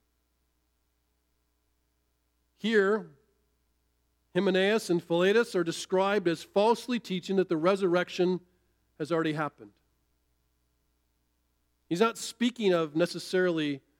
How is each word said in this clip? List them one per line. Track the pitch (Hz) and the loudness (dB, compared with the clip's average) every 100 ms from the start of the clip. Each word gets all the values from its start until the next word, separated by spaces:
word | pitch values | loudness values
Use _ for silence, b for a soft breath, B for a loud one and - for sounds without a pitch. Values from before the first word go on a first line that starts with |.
| _ _ _ _ _ _ _ _ _ _ _ _ _ _ _ _ _ _ _ _ _ _ _ _ _ _ | _ _ _ _ _ _ _ _ _ _ _ _ _ _ _ _ _ _ _ _ _ _ _ _ _ _
Here, | 208 220 190 214 170 - _ _ _ _ _ _ _ _ _ _ _ | 0 2 2 0 -4 -20 _ _ _ _ _ _ _ _ _ _ _
Hymenaeus | 175 196 185 190 220 - | -2 0 2 2 0 0
and | 175 | -4
Philetus | - 170 185 220 233 185 | 0 0 2 2 2 -2
are | |
described | 170 160 - 185 196 208 175 | -2 -4 -2 0 2 0 0
as | 165 | -4
falsely | - 196 214 226 - 240 | -4 0 2 2 -2 -6
teaching | - 185 - 190 | -4 -6 -2 0
that | 180 | 0
the | 165 | 2
resurrection | 170 196 190 175 175 - 180 180 _ _ _ _ _ - | 2 2 2 0 0 0 0 0 _ _ _ _ _ -12
has | 151 | -4
already | 165 160 | -2 -2
happened. | 151 147 - 104 _ _ _ _ _ _ _ _ _ _ _ _ _ _ _ _ _ _ _ _ _ - | -2 -6 -8 -20 _ _ _ _ _ _ _ _ _ _ _ _ _ _ _ _ _ _ _ _ _ -6
He's | 170 | 0
not | 226 226 | 0 0
speaking | - - 240 247 202 | -12 -2 -2 0 2
of | 175 160 151 | 2 0 0
necessarily | 170 180 - 185 185 165 151 139 _ _ | -2 -2 -4 0 0 0 -2 -6 _ _